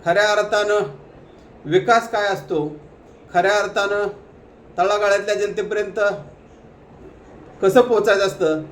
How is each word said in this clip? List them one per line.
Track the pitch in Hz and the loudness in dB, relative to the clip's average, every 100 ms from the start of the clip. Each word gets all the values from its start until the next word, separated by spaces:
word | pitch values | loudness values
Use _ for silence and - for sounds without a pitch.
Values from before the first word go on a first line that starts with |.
खऱ्या | 170 190 208 | 0 2 2
अर्थानं | 208 208 208 208 208 170 - - - - - - - | 0 2 2 4 0 -2 -8 -20 -20 -20 -20 -20 -18
विकास | 147 175 - 233 226 | 0 0 4 2 2
काय | 214 202 | -4 -2
असतो, | 185 - 165 151 - - - - - - | -4 -4 -4 -4 -10 -20 -20 -20 -20 -4
खऱ्या | 180 185 208 | 0 2 0
अर्थानं | 202 220 202 202 202 - - - - - - - | 0 -2 -2 -2 -4 -8 -20 -20 -20 -20 -14 -2
तळागाळातल्या | 190 208 202 202 208 | 0 2 2 0 0
जनतेपर्यंत | 196 202 175 185 208 208 220 202 165 - - - - - - - - - - - - - - | -4 -2 -4 -4 -4 -4 -2 -2 -2 -14 -20 -20 -20 -20 -20 -20 -20 -20 -20 -20 -20 -20 -2
कसं | 233 247 | 2 4
पोचायचं | 247 220 214 196 196 | 4 2 2 0 0
असतं | - 165 156 156 | -2 -2 -2 -8